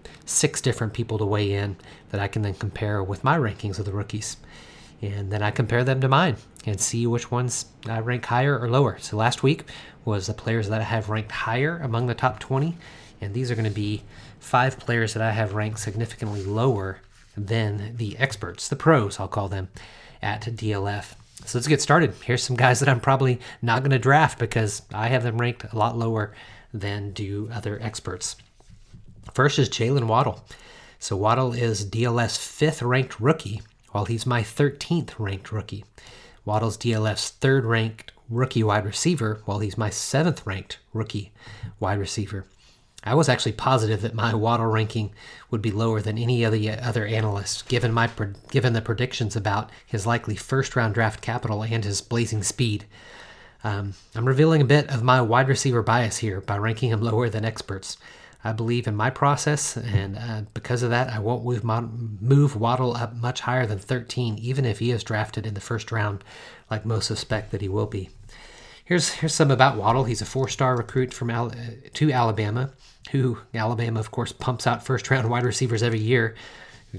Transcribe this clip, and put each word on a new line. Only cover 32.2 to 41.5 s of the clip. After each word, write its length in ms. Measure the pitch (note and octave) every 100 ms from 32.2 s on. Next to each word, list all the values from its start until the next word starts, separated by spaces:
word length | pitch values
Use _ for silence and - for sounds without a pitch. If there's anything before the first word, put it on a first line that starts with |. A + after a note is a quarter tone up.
| A2 -
fifth 460 | - - D3+ D3+
ranked 380 | A#2+ B2+ B2+ -
rookie, 420 | A#2+ E3 G#2 G#2+ - _ _
while 140 | G#2 G#2
he's 200 | A2+ B2
my 160 | A#2+
thirteenth 720 | A2 - C#3+ C#3+ - E3+ - -
ranked 320 | G2+ F#2+ -
rookie. 320 | G#2+ - G2+ - - - - - -
Waddle's 320 | - G#2+ A2+ G#2
D 160 | A#2
L 140 | A2 G#2+
F's 240 | G2+ -
third 340 | - C3+ C3+
ranked 460 | A2+ A2+ A2 G#2+ - - -
rookie 360 | A#2 C3 A#2
wide 200 | G#2+ G#2
receiver, 560 | G2+ - E3 E3+ A2 G#2+
while 160 | - G2+
he's 180 | G#2 G#2+
my 120 | G#2
seventh 540 | - - C3+ E3+ -
ranked 340 | - F#2+ - - _
rookie 380 | A2 G#2+ G2+ G2 - -